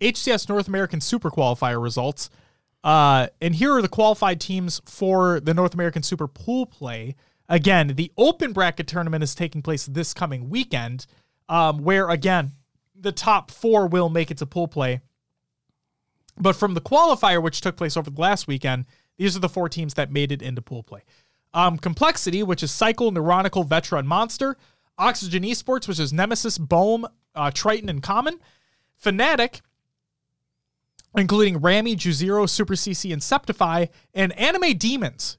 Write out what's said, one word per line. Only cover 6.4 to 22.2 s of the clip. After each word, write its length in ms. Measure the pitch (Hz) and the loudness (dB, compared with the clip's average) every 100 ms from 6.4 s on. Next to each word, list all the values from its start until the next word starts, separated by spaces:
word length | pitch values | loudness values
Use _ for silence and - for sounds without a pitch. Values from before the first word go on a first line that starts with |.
| - 254 240 | -4 -4 -4
Play. 500 | - 131 113 113 139 _ _ - | -8 -10 -10 -10 -14 _ _ 0
Again, 460 | 170 156 185 147 135 | 2 4 4 2 0
the 160 | 170 - | -4 2
open 340 | 269 339 294 | 2 2 -2
bracket 340 | 196 180 165 156 | 0 0 0 -6
tournament 380 | 175 165 160 | -4 -4 -2
is 100 | 147 | -4
taking 280 | - 170 151 | -4 -6 -6
place 240 | 143 151 - | -4 -6 -4
this 260 | 143 160 | -6 -6
coming 380 | - 175 131 123 | -4 -6 -6 -6
weekend, 560 | 214 262 127 117 127 - _ _ _ - | -4 -4 -4 -4 -8 -12 _ _ _ -2
um, 300 | 170 160 151 | 2 2 2
where, 300 | 151 196 185 | 2 2 2
again, 440 | 170 185 180 139 - _ _ _ | 2 2 2 0 -8 _ _ _
the 160 | 196 196 | _ -6
top 400 | - 214 208 - | -2 2 2 0
four 360 | - 226 214 185 | -4 2 4 4
will 240 | 180 175 | 2 2
make 200 | 165 160 | 0 -2
it 80 | 156 | -4
to 80 | 143 | -6
pool 220 | 180 165 | -4 -4
play. 320 | 156 127 127 _ _ _ _ _ _ _ _ _ _ _ _ _ - | -2 -2 -4 _ _ _ _ _ _ _ _ _ _ _ _ _ 0
But 180 | 190 | 0
from 200 | - 208 | 2 0
the 60 | 170 | -2
qualifier, 600 | - 285 339 269 208 175 | 2 4 4 4 4 2
which 200 | 165 - | 0 -2
took 140 | 190 - | -6 -4
place 200 | 160 165 | -4 -4
over 140 | 147 | -6
the 100 | 139 | -2
last 260 | 175 202 - | 0 0 -2
weekend, 380 | 135 135 127 127 _ _ - | -4 -2 -4 -6 _ _ -4
these 180 | 196 | -2
are 60 | 185 | 0
the 80 | 180 | -4
four 200 | 185 170 | -2 -4
teams 260 | - 156 | -4 -6
that 180 | 147 139 | -4 -2
made 180 | 143 143 | -2 -2
it 120 | 139 | -4
into 200 | 127 123 | -6 -10
pool 200 | - 120 | -10 -14
play. 200 | - 101 _ _ _ _ _ | -14 -20 _ _ _ _ _
Um, 240 | 165 180 165 | 2 2 2
Complexity, 640 | 180 160 311 - | -4 2 2 2